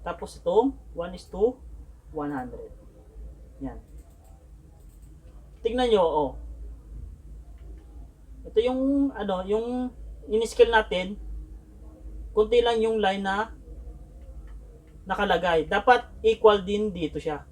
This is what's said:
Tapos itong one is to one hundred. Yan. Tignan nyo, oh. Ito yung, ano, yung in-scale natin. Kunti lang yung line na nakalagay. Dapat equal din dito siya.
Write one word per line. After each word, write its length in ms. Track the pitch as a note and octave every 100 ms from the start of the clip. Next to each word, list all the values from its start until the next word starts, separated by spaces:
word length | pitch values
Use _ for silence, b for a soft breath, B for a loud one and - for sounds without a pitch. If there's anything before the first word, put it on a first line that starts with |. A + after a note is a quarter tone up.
Tapos 400 | - - F#3 -
itong 320 | - F#3+ C4 - - -
one 160 | F3
is 160 | F#3 -
to 320 | F#3 A3 B3+ - - - - - D#3
one 160 | D3
hundred. 400 | C#3+ B2 A#2 - - - - - - - - - -
Yan. 160 | C3+ A#2 - - - - - - - - - - - - - - - - - -
Tignan 320 | A3+ A#3+ B3
nyo, 80 | G#3
oh. 320 | E3 D3+ C#3 - - - - - - - - - - - - - - - - - - - - - -
Ito 160 | -
yung, 480 | A#3+ C4 C4+ C#4 C#4
ano, 320 | A3 G3+ F#3
yung 480 | F#3+ G#3+ A#3 B3 B3+ - - -
in-scale 480 | - G#3+ A3+ - A#3
natin. 480 | A3+ A3 F3+ F#3 G#3 - - - - - - - - - - -
Kunti 320 | - G#3+ A#3+
lang 160 | A#3 A3+
yung 160 | A3 A3+
line 180 | G3 G3
na 320 | G3 G3 A3 - - - - - - - - - - - - - - -
nakalagay. 640 | - G3+ G3 F3 F3+ E3 D3+
Dapat 400 | G3 G#3 B3 - -
equal 400 | A3 A3 A3 G3+
din 240 | F#3 G#3 G#3+
dito 260 | E3+ D#3 D3+
siya. 240 | D#3+ D3 -